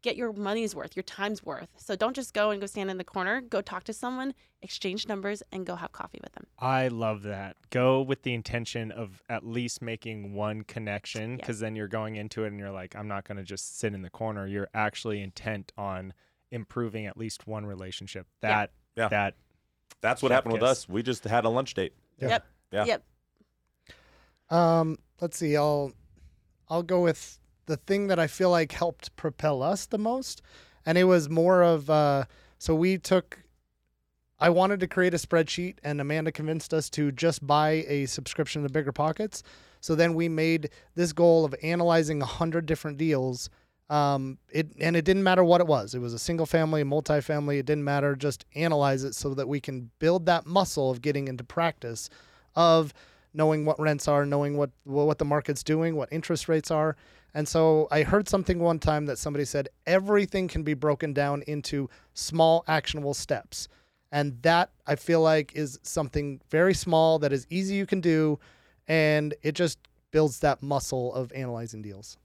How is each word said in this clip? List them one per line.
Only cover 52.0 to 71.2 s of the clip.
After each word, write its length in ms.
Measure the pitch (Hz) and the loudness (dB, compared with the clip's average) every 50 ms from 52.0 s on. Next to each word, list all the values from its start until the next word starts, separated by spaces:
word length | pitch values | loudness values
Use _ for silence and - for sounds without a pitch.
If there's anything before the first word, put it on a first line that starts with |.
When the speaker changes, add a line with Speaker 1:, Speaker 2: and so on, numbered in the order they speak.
| - - - - - _ _ _ _ _ _ | -12 -14 -16 -20 -20 _ _ _ _ _ _
Speaker 4:
of 380 | 160 170 170 165 165 160 147 - - - _ _ _ _ _ _ | 4 6 8 8 6 6 2 -6 -16 -20 _ _ _ _ _ _
knowing 320 | 151 156 156 156 156 147 | 2 4 4 4 2 2
what 140 | 156 151 - | 0 0 2
rents 280 | 151 156 151 143 - | 2 2 2 2 2
are, 180 | - 147 143 143 | 2 4 4 4
knowing 320 | 143 143 143 147 143 143 | 2 2 0 0 0 0
what, 140 | 143 143 139 _ _ _ | 0 -2 -2 _ _ _
what 320 | 139 135 147 147 156 151 - | -4 0 2 4 4 4 2
the 60 | 151 | 2
market's 380 | 143 139 120 - - 143 127 - | 2 2 0 0 0 -4 -4 0
doing, 320 | - 156 160 165 165 160 | 0 0 2 2 0 0
what 140 | 151 127 - | -2 -4 -4
interest 380 | 147 160 160 - 175 151 - - | -4 -6 -2 -2 -2 -2 0 0
rates 220 | 165 160 151 - | 0 0 2 0
are. 240 | 165 151 151 156 151 _ _ - _ - _ _ _ | 0 2 2 0 -2 _ _ -20 _ -20 _ _ _
And 140 | 156 151 | -6 -4
so 400 | - - 165 160 160 156 156 156 - | 0 2 4 6 6 6 6 4 4
I 120 | 147 151 147 | 2 2 4
heard 240 | - - 208 208 | 4 4 2 4
something 320 | - - 196 180 - 185 175 | 2 0 0 2 0 0 2
one 200 | 170 170 165 156 | 2 2 2 2
time 260 | - 160 151 151 151 | 0 0 0 0 -2
that 120 | 143 131 | -4 -6
somebody 280 | - - 156 143 147 147 | -6 -6 -4 -2 -2 -2
said, 240 | 131 - 143 139 - _ _ _ | -2 -2 -4 -4 -4 _ _ _
"Everything 600 | 143 175 190 190 196 208 202 202 180 - 190 185 170 | 2 2 2 4 4 4 4 2 2 0 -2 -2 -2
can 140 | - 160 156 | -4 -4 -2
be 100 | 151 151 | -2 -2
broken 400 | 135 151 151 143 131 - 151 139 | 0 2 0 0 0 -2 -2 0
down 300 | 143 143 143 143 143 139 | 0 0 0 0 -4 -4
into 420 | - 151 147 - - 147 143 139 120 - - _ _ _ | -6 -6 -6 -4 -4 -4 -2 -4 -4 -8 -16 _ _ _
small 520 | - - - 151 165 160 165 160 165 - | -10 -8 -4 4 6 6 8 6 4 4
actionable 460 | - 156 156 - - - 156 143 143 143 | 2 0 0 0 -2 -6 -4 -4 -4 -4
steps." 560 | - - - 143 107 - - - - - - _ _ _ _ _ _ _ _ | -4 -2 -4 -4 -4 -4 -10 -12 -12 -12 -14 _ _ _ _ _ _ _ _
And 300 | - 147 147 143 127 117 123 | 0 0 0 0 -2 2 4
that, 280 | 165 165 170 185 - _ _ _ | 4 6 6 4 2 _ _ _
I 100 | - 147 | -4 -2
feel 260 | - - - 165 165 | -2 2 2 4 6
like, 320 | 160 160 156 156 147 - - | 6 6 4 4 2 -2 -4
is 240 | 147 151 135 131 - | -4 -4 -4 -6 -12
something 600 | _ - - 170 151 127 - 151 147 143 139 131 _ _ | _ -6 -4 -4 -4 -2 -4 -4 -4 -4 -8 -10 _ _
very 240 | - 160 175 190 185 | 2 4 4 4 4
small 460 | - - 180 165 160 160 160 160 156 | 2 2 2 4 6 6 6 6 4
that 120 | 147 143 | 2 2
is 160 | 139 135 123 _ | 0 0 -2 _
easy 260 | 160 185 190 190 196 | -4 -2 -2 0 0
you 100 | 196 196 | -2 0
can 160 | - - 190 | 0 -2 2
do, 360 | 165 175 160 156 156 151 147 - - - _ _ _ _ _ _ _ | 4 4 4 4 4 2 0 -2 -6 -20 _ _ _ _ _ _ _
and 480 | - 156 160 156 151 151 151 151 151 147 - - | 0 2 4 4 4 4 2 0 -2 -6 -4 -4
it 100 | 151 147 | -4 0
just 260 | - 180 160 - _ _ - _ _ _ _ | 2 0 0 0 _ _ -20 _ _ _ _
builds 280 | - 151 156 147 123 - | 2 4 4 4 2 0
that 200 | - 147 135 - | 0 0 0 0
muscle 520 | - 139 143 135 - - 139 127 123 123 - | -2 -2 -2 -2 -2 -2 -4 -4 -4 -4 -4
of 180 | 127 | -4